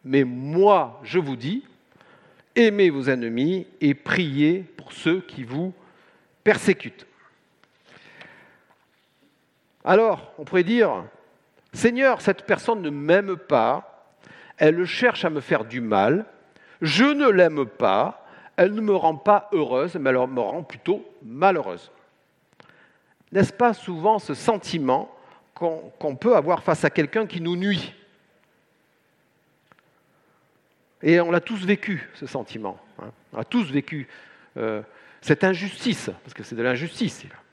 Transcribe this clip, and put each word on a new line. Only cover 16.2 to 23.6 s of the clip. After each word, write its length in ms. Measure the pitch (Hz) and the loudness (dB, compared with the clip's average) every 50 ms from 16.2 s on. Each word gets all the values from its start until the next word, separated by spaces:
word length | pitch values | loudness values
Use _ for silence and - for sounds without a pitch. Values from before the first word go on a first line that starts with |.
| 214 - - _ _ _ _ _ _ _ - _ | -2 -8 -18 _ _ _ _ _ _ _ -12 _
je 220 | 165 156 139 175 254 | -6 -2 2 4 4
ne 240 | 285 294 285 294 254 | 4 4 4 2 4
l'aime 380 | 202 180 180 165 156 147 135 | 6 6 6 4 4 0 -4
pas, 600 | 110 - - 123 101 95 104 135 180 - - - - - - - - _ | -4 -2 0 2 2 4 2 0 -2 -4 -12 -20 -20 -20 -20 -20 -12 _
elle 180 | - 180 196 208 | 0 0 0 0
ne 60 | 220 | -2
me 160 | 220 208 196 | -2 0 0
rend 180 | 185 165 165 160 | 2 2 0 -2
pas 340 | 143 - 208 208 202 202 - | 0 2 4 4 4 2 -2
heureuse, 420 | 208 165 147 117 127 127 147 175 165 | -2 -2 0 0 0 -2 -2 -2 -6
mais 160 | 180 135 135 | -2 0 0
elle 160 | 127 127 127 | 2 2 0
me 140 | 127 131 127 | -2 -2 -4
rend 240 | 113 101 120 170 160 | -4 -4 -4 -8 -10
plutôt 440 | - - - _ 175 196 208 - - - - | -12 -18 -10 _ -4 -4 -4 -4 -16 -20 -20
malheureuse. » 680 | - 127 117 139 175 196 190 156 - 95 87 87 - - _ _ _ _ _ _ _ _ _ _ _ _ _ _ - - _ _ _ _ _ _ _ _ _ _ _ _ | -20 -18 -4 0 2 2 2 0 -4 -8 -10 -12 -16 -20 _ _ _ _ _ _ _ _ _ _ _ _ _ _ -20 -20 _ _ _ _ _ _ _ _ _ _ _ _
N'est-ce 200 | - 190 196 - | 2 2 2 2
pas 220 | - - | 2 0